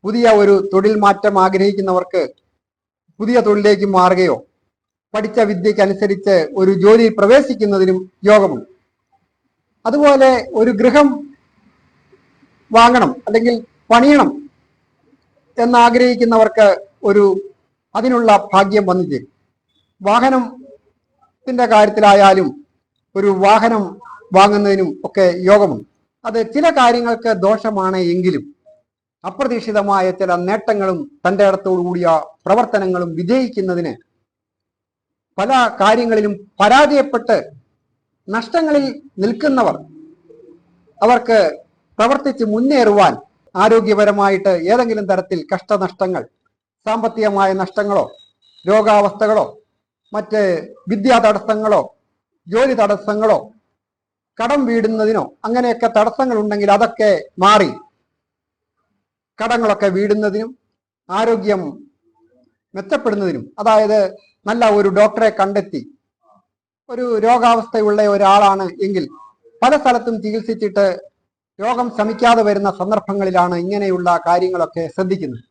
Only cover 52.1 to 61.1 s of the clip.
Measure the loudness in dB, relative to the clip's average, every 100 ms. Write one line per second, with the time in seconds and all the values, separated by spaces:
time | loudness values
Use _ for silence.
52.1 | _ _ _ -6 -2 0 0 -2 -2 -4
53.1 | -2 0 0 -4 _ _ _ _ _ _
54.1 | _ _ -8 -4 -2 0 -2 -2 -2 -2
55.1 | -2 -6 _ -6 -4 -2 -2 -2 0 -2
56.1 | -2 -4 -2 -4 -2 0 2 0 0 0
57.1 | 0 -4 -2 2 2 0 -6 _ _ _
58.1 | _ _ _ _ _ _ _ _ _ _
59.1 | _ _ _ -4 -2 -2 0 -2 -2 -2
60.1 | 0 -2 -6 -10 -14 _ _ _ _ _